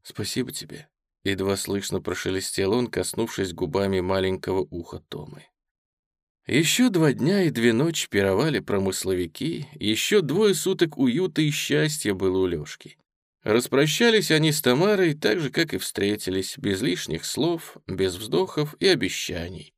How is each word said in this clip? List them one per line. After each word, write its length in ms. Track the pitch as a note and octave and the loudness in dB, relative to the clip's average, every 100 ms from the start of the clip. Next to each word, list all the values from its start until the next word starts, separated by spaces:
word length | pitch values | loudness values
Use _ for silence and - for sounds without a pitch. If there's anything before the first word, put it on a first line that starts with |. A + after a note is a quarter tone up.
"Спасибо 500 | - - G#2 - B2+ | -14 -8 -6 -4 -6
тебе", 360 | - D3+ - - _ _ _ G2 | -8 -14 -16 -18 _ _ _ -4
едва 300 | G2 F#2+ G2 | 0 0 -2
слышно 440 | - G2+ G2+ F#2+ | -2 -4 -2 -6
прошелестел 720 | E2 F2+ - F#2+ - - F#2+ | -4 -4 -4 -4 -4 -2 0
он, 140 | A#2 A#2+ | 0 0
коснувшись 640 | - F#2 - A#2 - F#2+ | -4 -4 -4 -4 -4 -6
губами 480 | F2 F2+ F#2+ G2 F#2+ | -4 -2 0 0 0
маленького 640 | F2+ F#2+ F#2+ F#2+ - F#2+ - | 0 0 0 -2 -2 -2 -4
уха 320 | E2+ E2 F#2 _ | -8 -12 -16 _
Томы. 380 | - - - _ _ _ _ _ _ _ _ _ _ - | -14 -12 -18 _ _ _ _ _ _ _ _ _ _ 0
Ещё 440 | C3 D#3+ - B3 | 2 2 4 4
два 220 | F3+ D#3+ | 6 4
дня 300 | A2+ B2 G3+ | 4 2 2
и 80 | F3 | 2
две 220 | A#2 A#2 | 4 2
ночи 360 | A2+ D#3+ D#3+ - | 4 0 -2 -2
пировали 520 | G2 G2 F#2+ D#3 A#2+ | 2 2 2 2 0
промысловики, 1040 | - G2+ F#2+ F#2 F#2 F#2 F2 - D#3+ - D3 | -2 0 0 -2 -2 -2 -2 -4 -6 -6 -10
ещё 460 | - G2+ A2 - G#3 | -6 -2 -2 2 2
двое 340 | D#3 E3+ G#3+ | 2 2 4
суток 420 | F#3 F#3+ F#3+ E3 - | 2 0 0 0 2
уюта 460 | C3 C3 F#3 - | 2 2 0 0
и 80 | D#3 | 0
счастья 640 | D3 - C#3+ D#3 D3+ G#2+ | 0 0 0 0 0 -2
было 240 | F#2+ F#2+ F#2 | 0 2 2
у 80 | F#2 | 0
Лёшки. 500 | D#2+ D2 - - - _ _ _ _ | -2 -8 -14 -20 -20 _ _ _ _
Распрощались 880 | - A2+ A#2+ C3 D3+ - A#3+ A3 E3 | 0 2 2 2 2 4 4 4 4
они 220 | D#3 D#3 | 4 4
с 80 | D3+ | 2
Тамарой 540 | B2 B2 G3 G3+ F3 | 2 4 4 4 2
так 260 | D3 G#3 G#3 | 2 0 0
же, 100 | C#3 | -2
как 240 | - E3 | -2 -2
и 40 | F#2 | -4
встретились, 760 | - - G2+ G#2 - F#2+ F#2+ - | -6 -2 0 0 -2 -4 -4 -6
без 260 | G2+ F#2+ | -4 -2
лишних 420 | C#3 - - D#2+ | -2 -4 -6 -8
слов, 520 | - - D#3+ E3+ - - - | -6 -2 -2 -2 -8 -18 -10
без 280 | F#2 F#2+ | -2 -2
вздохов 600 | F2 A2 F3 F#3+ - D3+ - | -2 -2 -2 0 -2 -4 0
и 60 | F#3+ | 2
обещаний. 840 | D#3+ F#2+ - - F2 E2+ - D2+ | 2 0 -4 -6 -6 -8 -12 -18